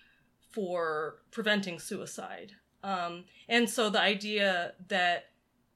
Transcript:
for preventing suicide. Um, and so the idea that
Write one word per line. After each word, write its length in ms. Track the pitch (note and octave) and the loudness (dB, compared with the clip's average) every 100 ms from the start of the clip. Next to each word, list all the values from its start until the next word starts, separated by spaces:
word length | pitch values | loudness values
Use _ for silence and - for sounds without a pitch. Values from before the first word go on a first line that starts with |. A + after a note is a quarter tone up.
| _ _ _ _ _ | _ _ _ _ _
for 680 | A3+ F#3 F3 E3 D3+ D#3 - _ | -6 -2 0 0 -2 -4 -8 _
preventing 480 | - G#3+ G#3 F#3+ E3 | -2 2 2 0 -6
suicide. 720 | - G3+ - - F#2 F#2+ G3+ - _ _ | -8 -8 -8 -10 -12 -12 -16 -20 _ _
Um, 420 | G3 F#3 F3 F3 F3+ - - | -6 -4 -4 -8 -14 -18 0
and 200 | A#3 A#3 | 2 4
so 220 | - G#3+ | 2 2
the 100 | G3 | 4
idea 720 | F#3 G3+ G#3 G#3+ G3 F3+ F3 - F3+ | 2 2 -2 2 2 2 -2 -8 -2
that 420 | G3 F3 E3+ - _ _ _ _ | 2 2 2 -4 _ _ _ _